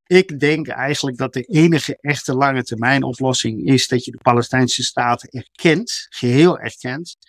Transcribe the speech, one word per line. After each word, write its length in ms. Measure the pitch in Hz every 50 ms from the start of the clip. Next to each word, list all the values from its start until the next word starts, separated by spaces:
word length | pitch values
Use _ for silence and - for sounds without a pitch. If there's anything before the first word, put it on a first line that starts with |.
| _
Ik 340 | - 175 185 190 190 156 135
denk 280 | 143 147 156 156 156 -
eigenlijk 480 | 113 120 131 139 147 - - 139 123
dat 160 | 120 135 127
de 100 | - 131
enige 540 | 123 - 214 156 160 175 170 143 - - 139 -
echte 340 | - 147 143 - - - 131
lange 280 | 127 143 139 135 127
termijn 400 | 120 - 120 107 117 127 139 135
oplossing 640 | 131 131 120 - 131 131 127 - - 113 110 107 -
is 220 | - 135 127 - -
dat 160 | 131 123 -
je 60 | -
de 100 | 117 127
Palestijnse 600 | - - 120 120 117 - - 131 127 123 - -
staat 420 | 123 - - 131 120 120 120 117 -
erkent, 800 | - - 123 117 _ _ - - 170 156 - 240 - - - - -
geheel 500 | - - - 123 123 139 160 180 - -
erkent, 580 | 110 113 - - - 127 127 151 175 - - _ _